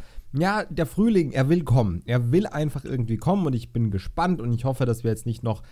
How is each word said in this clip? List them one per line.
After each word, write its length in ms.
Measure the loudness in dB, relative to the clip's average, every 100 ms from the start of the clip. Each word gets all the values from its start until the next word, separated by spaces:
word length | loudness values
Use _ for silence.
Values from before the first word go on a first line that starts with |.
| -10 -12 -6
ja, 320 | 0 0 0
der 200 | -2 -4
Frühling, 480 | -2 2 4 4 2
er 160 | 2 2
will 160 | 2
kommen, 380 | 4 4 2 0
er 280 | 0 0 4
will 140 | 2 2
einfach 380 | -2 -4 -4
irgendwie 320 | -6 -4 -2 -2
kommen 300 | 0 2 2
und 80 |
ich 180 | -2 -4
bin 180 | -2 0
gespannt 520 | -2 -4 -2 0 0
und 100 | 0
ich 140 | -2 -2
hoffe, 180 | 0
dass 200 | 0 0
wir 60 | -2
jetzt 140 | -2
nicht 180 | -4 -4
noch 200 | -4 -4 -8